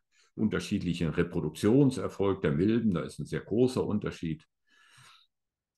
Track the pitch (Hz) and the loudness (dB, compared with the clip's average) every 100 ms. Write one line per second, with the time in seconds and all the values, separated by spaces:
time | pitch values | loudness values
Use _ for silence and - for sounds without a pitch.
0 | _ _ _ - 110 90 - 104 87 82 | _ _ _ -2 0 0 -2 -2 -2 -2
1 | 82 78 85 85 78 - 101 127 139 - | -2 0 0 0 -4 0 4 6 4 2
2 | 98 - 98 92 82 73 98 117 113 85 | -6 -2 0 2 0 2 2 2 2 0
3 | 69 - 73 - - 117 123 113 87 104 | -4 -10 -8 -8 -4 2 2 2 -2 -2
4 | 87 - 85 78 _ _ _ _ _ - | -4 -6 -6 -8 _ _ _ _ _ -20
5 | - - _ _ _ _ _ | -20 -20 _ _ _ _ _